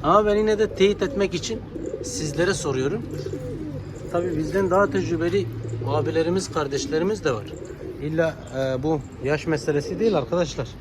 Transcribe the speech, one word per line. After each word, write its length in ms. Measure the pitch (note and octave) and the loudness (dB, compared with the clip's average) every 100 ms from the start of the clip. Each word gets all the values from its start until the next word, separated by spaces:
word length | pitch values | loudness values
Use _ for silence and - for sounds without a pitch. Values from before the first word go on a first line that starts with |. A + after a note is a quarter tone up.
Ama 220 | D3 G3 G#3 | 6 6 6
ben 100 | G#3 | 4
yine 240 | G#3+ G#3+ | 4 2
de 160 | A3 - | 0 4
teyit 260 | G3 G3+ | 4 4
etmek 320 | F#3 F#3 G3 | -2 0 0
için 280 | E3 - A3 - - - - | 0 -4 -6 -8 -8 -8 -8
sizlere 500 | - - D3+ D3+ F3+ | -6 -4 -4 0 2
soruyorum. 480 | G3 D#3 C3 C#3+ G#3 - - - C#3+ D3 C#3 D#3 D3 - - - | 2 0 0 0 -2 -6 -8 -6 -6 -6 -6 -8 -8 -10 -12 -4
Tabii 260 | E3+ F3+ D#3 | -2 0 -2
bizden 340 | D3+ F#3 F#3+ | 0 2 4
daha 200 | F#3 G3+ | 4 4
tecrübeli 560 | F#3+ E3 E3+ E3+ G3 F#3 - - - - | 2 0 0 2 0 0 -6 -8 -6 -2
abilerimiz, 640 | D3 C#3+ D#3+ D#3+ F#3 F#3 | 0 2 2 2 2 0
kardeşlerimiz 720 | E3 C#3 C3+ C3+ D#3 F#3 G#3+ | -2 -2 -2 0 0 2 2
de 80 | D#3 | 0
var. 140 | A2+ G2+ - - - - A#2+ | 0 -4 -10 -12 -10 -10 -6
İlla, 340 | D3 D#3+ E3 - - C3 | -2 2 0 0 -8 -2
e, 260 | C3+ C3 | -2 0
bu 180 | D3 D#3 - - | 0 0 -2 -6
yaş 240 | C3 D3 E3 | -2 0 0
meselesi 520 | D3+ - D3 C#3+ F3+ | 0 2 0 0 0
değil 180 | A3 F3+ | 2 2
arkadaşlar. 500 | B2+ E3+ E3 - A#2 - | 2 0 0 -2 -8 -8